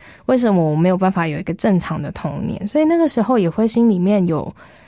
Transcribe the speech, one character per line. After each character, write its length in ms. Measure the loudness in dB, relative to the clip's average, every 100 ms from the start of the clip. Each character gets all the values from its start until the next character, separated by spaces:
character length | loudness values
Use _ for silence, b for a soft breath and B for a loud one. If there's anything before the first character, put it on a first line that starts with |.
| B B -2
为 100 | 0
什 160 | 2
么 100 | 2
我 120 | 2 2
没 140 | 2
有 60 | 2
办 160 | 0
法 160 | 0 -4
有 120 | -4
一 20 |
个 140 | -8 -4
正 240 | 0 0
常 200 | 0 -6
的 120 | -8
童 340 | -8 -8 -6 -8
年？ 220 | -8 -4
所 120 | 0
以 60 | 2
那 100 | 2
个 140 | 2
时 100 | 0
候 200 | 0 2
也 100 | 0
会 160 | 0 0
心 240 | 2 2
里 80 | 2
面 300 | 2 2 2
有， 260 | -2 -4 B B B